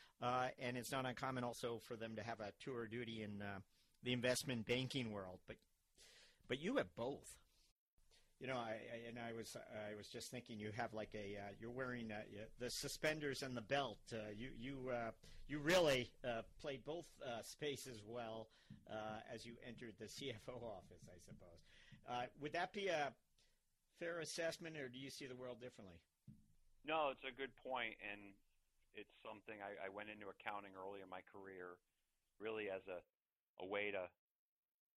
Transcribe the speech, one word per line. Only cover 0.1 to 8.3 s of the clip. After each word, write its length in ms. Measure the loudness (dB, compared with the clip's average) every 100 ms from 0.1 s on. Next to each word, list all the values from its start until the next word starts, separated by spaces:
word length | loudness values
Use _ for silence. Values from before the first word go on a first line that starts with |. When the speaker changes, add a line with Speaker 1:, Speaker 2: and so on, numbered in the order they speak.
| _
Speaker 1:
Uh, 260 | 4 6 4 2
and 180 | 0 0
it's 140 | 2
not 140 | 2 2
uncommon 380 | 2 2 2
also 360 | 2 2 0 0 -2
for 80 | -4
them 200 | -2 -2
to 80 |
have 160 | -2 -2
a 140 | -2 -4
tour 200 | -2 -2
of 80 | 0
duty 320 | 0 -2 -2
in, 180 | -2 -2
uh, 180 | -2 -4 -6 -18 -20 _
the 100 | 4
investment 520 | 6 8 6 4 0 4
banking 460 | 4 4 2 2
world. 280 | 0 -4 -8 -10
But, 100 | -14 _ _ _ -20 -20 -20 -20 -20 -2
but 120 | 0
you 180 | 4 2
have 180 | 2 0
both. 320 | -2 -2 -8 -16 -20 -20 -20 _ _ -20 -20 -20 -20